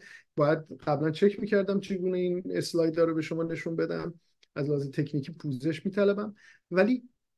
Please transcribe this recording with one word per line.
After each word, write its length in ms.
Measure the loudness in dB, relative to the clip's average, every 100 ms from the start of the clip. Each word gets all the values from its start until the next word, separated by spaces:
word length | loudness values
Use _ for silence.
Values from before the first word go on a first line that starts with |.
| -10 -20 _ 0
باید 220 | 2 2
قبلاً 520 | -2 -8 -2 0 0
چک 300 | 2 2 2
می‌کردم 400 | 0 2 2 0
چگونه 380 | -2 -4 -2 0
این 240 | 0 -2 -2
اسلاید 540 | -4 -2 0 2 4
رو 140 | 2
به 80 | 2
شما 200 | -2 -2
نشون 340 | -4 -4 -4 -2
بدم، 380 | -2 -2 -6 -10 _ _ _
از 140 | -6 -2
لحاظ 220 | -2 -2
تکنیکی 420 | -2 -2 -4 -6
پوزش 540 | -8 -6 -4 -4 -4 -2
می‌طلبم، 480 | 2 2 2 -2 -10 -20 -20 _
ولی 380 | 2 4 2 -4 _ _